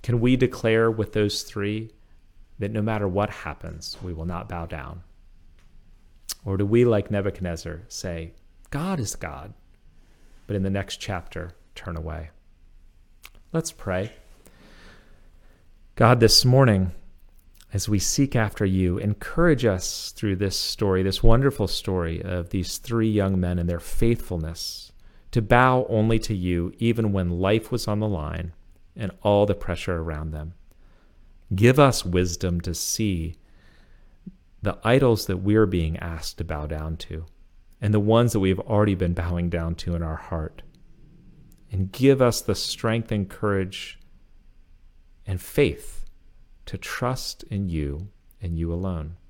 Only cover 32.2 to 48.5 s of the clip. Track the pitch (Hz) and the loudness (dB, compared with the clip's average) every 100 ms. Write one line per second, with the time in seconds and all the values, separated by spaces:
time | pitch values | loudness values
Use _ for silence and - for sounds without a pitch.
32.2 | 90 85 92 87 85 82 - - 107 87 | 0 0 -2 -2 -4 -6 -6 -2 -2 -2
33.2 | 80 - _ - - - - - - _ | -4 -10 _ -20 -20 -20 -20 -20 -20 _
34.2 | - - _ - 104 - 113 131 131 107 | -20 -20 _ -8 -6 -2 2 4 6 2
35.2 | - 92 95 107 101 92 80 80 85 80 | 0 -2 2 4 4 2 -2 -4 -6 -8
36.2 | - - 80 76 76 78 78 78 - 78 | -10 -10 -8 -6 -6 -6 -6 -8 -8 -12
37.2 | 80 _ - - _ - 101 107 104 113 | -12 _ -20 -20 _ -4 2 2 6 6
38.2 | 120 113 95 95 - 104 104 92 90 87 | 6 4 2 0 0 2 2 2 0 0
39.2 | 85 87 87 85 82 82 - 85 82 78 | -2 -2 -2 -2 -4 -4 -4 -4 -4 -8
40.2 | - 82 78 - - _ - - - - | -6 -6 -6 -12 -20 _ -20 -20 -20 -20
41.2 | - - - - - 95 95 - 135 135 | -20 -20 -20 -20 -8 -4 -4 2 4 6
42.2 | 123 113 - 95 - - 117 113 110 107 | 4 2 -4 -4 -4 -4 -2 -2 -2 -4
43.2 | 98 - 107 98 95 - - - - - | -4 -4 -2 0 -2 -8 -16 -18 -20 -20
44.2 | - - - - - - - - - _ | -20 -20 -20 -20 -20 -20 -20 -20 -20 _
45.2 | - 90 - - 143 - - - - - | -8 -8 -4 2 2 0 -10 -10 -10 -12
46.2 | - - - - - - - - 123 131 | -20 -20 -20 -20 -12 -12 -10 -4 -4 -4
47.2 | - - - 101 98 80 71 73 101 _ | -8 -12 -8 -4 -2 -2 -4 -6 -10 _
48.2 | _ _ 90 | _ _ -6